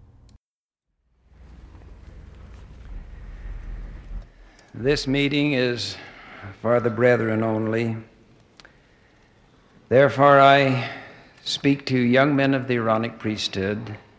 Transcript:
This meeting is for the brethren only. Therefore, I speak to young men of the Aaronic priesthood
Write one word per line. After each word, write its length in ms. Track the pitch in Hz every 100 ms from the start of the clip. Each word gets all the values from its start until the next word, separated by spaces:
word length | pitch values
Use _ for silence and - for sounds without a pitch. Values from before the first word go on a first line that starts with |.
| - _ - - _ _ _ _ _ _ _ _ _ _ - - - - - - - - - - - - - - - - - - - - - - - - - - - - - - - _ _ 113
This 300 | 120 147 135
meeting 460 | 139 143 143 147
is 440 | 131 123 117 101 - - - - - 101 -
for 180 | 113 120
the 100 | 117
brethren 540 | 107 123 117 113 110
only. 520 | 113 110 110 113 117 113 110 _ _ _ _ _ - _ _ _ _ _ _ _ _ _ _ _ -
Therefore, 500 | 120 139 113 143 139
I 500 | 139 139 135 127 120 - - - - _
speak 420 | - - 143 139 -
to 100 | 127
young 380 | 120 127 143 139
men 200 | 135 135
of 120 | 123
the 80 | 123
Aaronic 440 | 113 110 117 -
priesthood 800 | 110 107 - 101 95 104 117 107 -